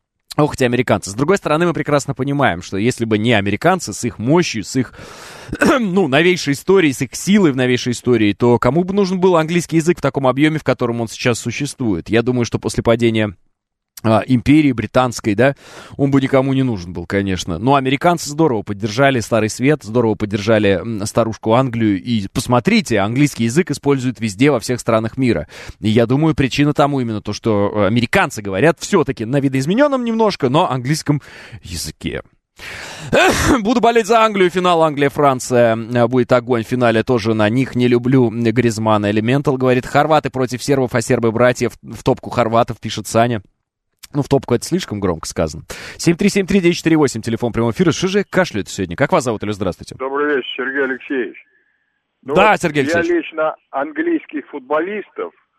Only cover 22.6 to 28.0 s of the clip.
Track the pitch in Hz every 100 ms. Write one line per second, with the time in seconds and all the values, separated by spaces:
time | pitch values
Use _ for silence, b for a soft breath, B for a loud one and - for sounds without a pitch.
22.6 | 190 226 160 107 101 123 147 - 117 135
23.6 | 185 143 143 139 127 117 110 92 143 127
24.6 | - 120 - 110 110 - 127 101 80 B
25.6 | B B 107 110 113 131 160 147 135 -
26.6 | 147 143 143 139 117 104 104 104 117 104
27.6 | 101 104 98 120